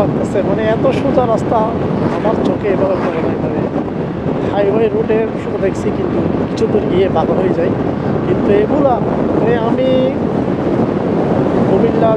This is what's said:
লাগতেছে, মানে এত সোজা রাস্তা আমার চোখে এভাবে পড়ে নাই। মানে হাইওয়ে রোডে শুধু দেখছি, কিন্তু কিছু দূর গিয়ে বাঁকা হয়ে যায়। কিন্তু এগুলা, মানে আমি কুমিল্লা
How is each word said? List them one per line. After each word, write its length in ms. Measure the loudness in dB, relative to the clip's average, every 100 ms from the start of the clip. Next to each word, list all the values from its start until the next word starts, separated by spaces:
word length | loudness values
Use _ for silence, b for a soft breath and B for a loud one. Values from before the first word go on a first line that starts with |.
লাগতেছে, 360 | 2 0 -2 -2 0
মানে 120 | 0 0
এত 120 | 2 0 0
সোজা 240 | 0 2 2
রাস্তা 240 | 0 0 0 0 -2 -2 -2 -2 0
আমার 180 | -2 0 0
চোখে 200 | 0 0 0
এভাবে 220 | 0 0
পড়ে 180 | -2 -2 -2
নাই। 120 | -2
মানে 160 | -2 -2 -2 -4 -4 -4 -6 -4 -4 -2 -2
হাইওয়ে 340 | 0 2 2 2 0
রোডে 240 | 0 0 0 -4
শুধু 140 | -4 -2 -2
দেখছি, 220 | -2 -4 -2
কিন্তু 220 | -2 0 0 0 -2
কিছু 160 | 0 0
দূর 120 | 0 2
গিয়ে 160 | 2 2 2
বাঁকা 180 | 0 0
হয়ে 140 | 0 0
যায়। 140 | 0 0 -2 -2 -2 -2 0
কিন্তু 220 | 0 2 2
এগুলা, 320 | 2 2 2 2 0 -2 0 0
মানে 160 | 2 2 0
আমি 220 | 0 2 2 2 0 -2 -2 -2 -2 0 0 0 0 -2 0 0 0 0 2 2
কুমিল্লা 440 | 2 2 2 2